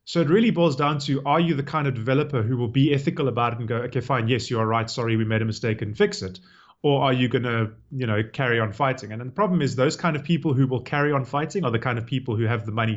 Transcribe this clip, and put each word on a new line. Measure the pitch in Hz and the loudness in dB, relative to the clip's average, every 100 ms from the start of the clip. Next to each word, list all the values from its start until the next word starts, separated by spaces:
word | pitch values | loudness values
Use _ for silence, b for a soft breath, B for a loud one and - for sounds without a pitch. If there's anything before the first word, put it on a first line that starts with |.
so | - 170 | -6 0
it | 147 | 4
really | 190 226 | 4 4
boils | 160 170 135 | 4 2 2
down | 147 151 | 0 0
to, | 147 135 | -2 -2
are | 139 156 | 2 2
you | 170 | 2
the | 143 | 0
kind | 139 156 143 | -2 -2 -2
of | |
developer | 113 110 135 143 135 | -2 0 0 0 -2
who | 110 123 | 0 -2
will | 120 | 0
be | 135 147 | 4 4
ethical | 139 156 175 135 | 4 0 -2 -2
about | 113 120 | 0 0
it | 113 | -2
and | 117 | -4
go, | 117 | -4
"Okay, | 120 123 | -4 -4
fine, | 113 131 113 | -2 0 2
yes, | 123 - | 0 0
you | 117 | 0
are | 110 | 2
right, | 113 113 | 0 0
sorry, | - 117 113 | -4 0 0
we | |
made | 110 110 | 2 0
a | 113 | 0
mistake," | 104 117 110 | -2 -2 -2
and | 104 104 | -4 0
fix | 208 - | 0 0
it? | 95 - b b b b | -10 -10 b b b b
Or | 147 139 | 2 4
are | 135 | 4
you | 127 123 | 2 2
gonna, | 123 123 117 107 - - | 0 0 0 -2 -6 -12
you | 135 120 | -6 0
know, | 107 110 | 0 -2
carry | - 127 117 | -2 0 2
on | 107 | 0
fighting? | 101 139 131 - | 0 -2 -2 -6
And | 110 | -10
then | 127 | -8
the | |
problem | 160 208 180 | -2 0 2
is | 135 123 | 0 2
those | 135 | 0
kind | - 175 151 | 0 -2 -2
of | |
people | - 165 160 | 0 0 2
who | 131 135 | 2 2
will | 127 | 0
carry | - 147 147 | -2 0 2
on | 139 | 0
fighting | 131 143 160 202 | -2 -4 -2 -2
are | 135 | 0
the | 113 | 0
kind | 127 117 | -2 -4
of | 117 | -2
people | 131 131 | -4 -2
who | 110 110 | -2 0
have | 117 107 | -2 -2
the | |
money | 110 113 | -2 -2